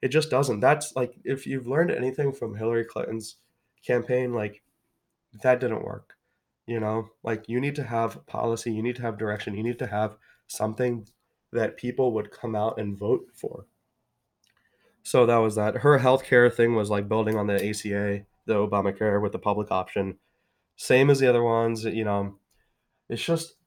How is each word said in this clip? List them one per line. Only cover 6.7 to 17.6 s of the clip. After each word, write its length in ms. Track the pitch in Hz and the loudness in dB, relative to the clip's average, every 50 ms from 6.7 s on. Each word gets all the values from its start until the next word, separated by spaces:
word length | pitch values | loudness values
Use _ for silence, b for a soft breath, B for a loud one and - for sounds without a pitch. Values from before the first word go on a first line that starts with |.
| 117 113 | -4 -2
know, 300 | 107 107 110 110 110 107 _ _ _ | -2 -2 -2 -2 -4 -6 _ _ _
like, 240 | 117 113 107 - - | -4 -4 -4 -4 -4
you 140 | 113 123 | -2 -2
need 140 | 135 143 143 | -2 -2 -4
to 80 | - - | -4 -6
have 420 | - 117 113 117 113 - - - | -4 -2 -2 -2 -2 -4 -8 -20
policy, 480 | _ - 113 113 117 117 110 - 120 113 | _ -6 -4 -2 -2 -2 -2 -4 -4 -4
you 100 | 107 110 | -2 -2
need 140 | 123 123 120 | -4 -4 -4
to 40 | 120 | -6
have 140 | 117 110 104 | -6 -6 -4
direction, 380 | 113 104 104 104 - - 104 | -4 -4 -4 -4 -6 -8 -6
you 80 | 101 110 | -4 -4
need 160 | 117 120 - | -4 -4 -4
to 80 | - 107 | -6 -4
have 300 | 98 104 107 107 - _ b b b b b b | -2 -2 -2 -2 -4 _ b b b b b b
something 600 | - - 107 110 110 - 127 123 120 117 107 - _ _ _ _ _ _ _ _ - | -8 -4 -4 -4 -2 -2 -2 -2 -2 -4 -8 -14 _ _ _ _ _ _ _ _ -2
that 240 | 117 117 117 - - | -2 -2 -2 -4 -6
people 340 | - 123 123 - 131 127 113 | -8 -8 -2 0 0 2 2
would 160 | 110 104 104 | 0 -4 -6
come 260 | - - - 117 110 | -12 -12 -8 -6 -4
out 220 | 107 104 113 113 110 | -2 -2 -2 -2 -4
and 200 | 107 101 101 95 | -6 -6 -6 -4
vote 300 | 101 104 123 - - - _ | 0 0 0 0 -2 -8 _
for. 340 | - - - - - - _ _ _ _ _ _ _ _ _ _ _ _ _ _ _ _ _ _ _ _ _ _ _ _ _ _ _ _ | -10 -10 -10 -10 -10 -18 _ _ _ _ _ _ _ _ _ _ _ _ _ _ _ _ _ _ _ _ _ _ _ _ _ _ _ _
So 220 | - - 131 120 113 | 0 4 4 4 6
that 100 | 120 117 | 6 4
was 180 | 113 110 101 | 4 2 0
that. 220 | 107 104 107 104 - | 0 -2 -2 -2 2
Her 200 | - 143 147 135 | 4 6 6 6
healthcare 540 | 123 127 131 135 - - - 123 120 120 120 | 6 4 4 4 4 4 6 6 6 6 6
thing 220 | - 120 117 117 | 4 2 4 4
was, 140 | 113 107 101 | 2 0 0
like, 180 | 107 101 101 104 | 0 -2 0 0
building 300 | 110 110 110 107 110 107 | 0 0 0 0 0 0
on 100 | 104 104 | 0 0
the 160 | 101 98 | 0 0